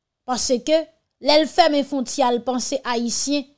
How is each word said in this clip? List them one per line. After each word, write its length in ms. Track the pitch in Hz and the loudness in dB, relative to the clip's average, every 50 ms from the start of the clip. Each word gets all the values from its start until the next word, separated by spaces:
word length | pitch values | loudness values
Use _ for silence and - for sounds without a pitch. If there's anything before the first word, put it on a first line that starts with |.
| _ _ _ _ _ | _ _ _ _ _
Paske 540 | - 254 226 - - 262 240 240 - 311 320 311 311 _ _ _ _ _ _ | -6 -4 -2 0 0 0 0 0 2 0 0 0 -2 _ _ _ _ _ _
lè 160 | - 262 294 | 0 2 4
l 80 | 302 311 - - | 4 4 4 4
fèmen 320 | - 339 320 294 285 269 | 4 4 4 2 0 0
fwontyè, 460 | 269 285 277 247 - - - 262 247 240 | -2 -4 -4 -4 -4 -2 0 2 2 0
l 80 | 240 240 | 0 -2
panse 320 | 254 247 254 240 - 294 262 | -2 -4 -4 -4 -4 -6 -6
Ayisyen 640 | - 240 247 240 240 233 - - - 269 285 294 277 - _ | -4 -4 -4 -2 -2 -2 -4 -4 -2 -2 -2 -2 -4 -6 _